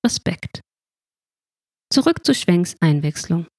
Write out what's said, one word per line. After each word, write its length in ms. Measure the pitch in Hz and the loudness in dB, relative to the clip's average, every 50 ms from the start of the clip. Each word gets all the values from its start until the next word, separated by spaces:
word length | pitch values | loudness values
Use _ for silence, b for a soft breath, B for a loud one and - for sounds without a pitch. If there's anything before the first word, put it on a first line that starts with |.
| - | 0
Respekt. 560 | 240 - - _ - 180 - - - _ - - _ _ _ _ _ _ _ _ _ _ _ _ _ _ _ _ _ _ _ _ _ _ _ _ _ - | 0 -2 0 _ -6 -6 -6 -12 -14 _ -16 -20 _ _ _ _ _ _ _ _ _ _ _ _ _ _ _ _ _ _ _ _ _ _ _ _ _ 0
Zurück 320 | 277 262 330 330 - - | 2 2 2 0 0 0
zu 80 | - 269 | -2 -2
Schwenks 420 | - - - 175 175 180 - - _ | 0 2 2 2 2 2 -2 -4 _
Einwechslung. 680 | - 160 147 147 147 147 151 - - - 170 170 165 - _ | 2 2 2 2 0 -4 -6 -6 -6 -4 -4 -4 -4 -8 _